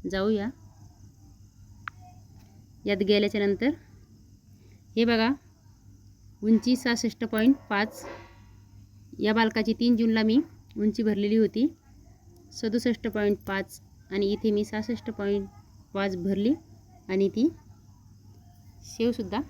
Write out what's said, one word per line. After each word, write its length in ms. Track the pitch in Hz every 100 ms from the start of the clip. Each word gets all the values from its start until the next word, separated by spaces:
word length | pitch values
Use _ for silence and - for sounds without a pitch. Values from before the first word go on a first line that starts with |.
| 185
जाऊया. 380 | 190 202 214 214 - - - - - - - - - - - - - - - - - - - - - - - 208
यात 120 | 196
गेल्याच्यानंतर 720 | 196 208 208 208 202 196 254 320 - - - - - - - - - - - -
हे 100 | 233
बघा, 240 | 233 226 285 - - - - - - - - - -
उंची 340 | 208 220 240 254
सहासष्ट 480 | 254 233 226 - 214
पॉइंट 300 | 220 226 277 -
पाच, 340 | 302 311 - - - - - - - - - - - - -
या 140 | 208
बालकाची 400 | 220 220 220 220
तीन 220 | 220 233 233
जूनला 280 | 226 220
मी 160 | 220 247 330 - - -
उंची 260 | 208 208
भरलेली 340 | 220 202 208 220
होती, 300 | 214 220 294 - - - - - - - -
सदुसष्ट 560 | - 226 233 247 220 226
पॉइंट 300 | 214 208 208 -
पाच 320 | 196 185 - - - -
आणि 200 | 190 196
इथे 200 | 208 220
मी 120 | 208 214
सहासष्ट 440 | 214 220 233 -
पॉइंट 380 | 220 202 202 196 - - - -
पाच 220 | 196 196 185
भरली 360 | 180 196 214 320 - - - - -
आणि 200 | 190 196
ती 180 | 214 294 - - - - - - - - - - - - -
सेव्हसुद्धा 560 | - - 233 240 190 208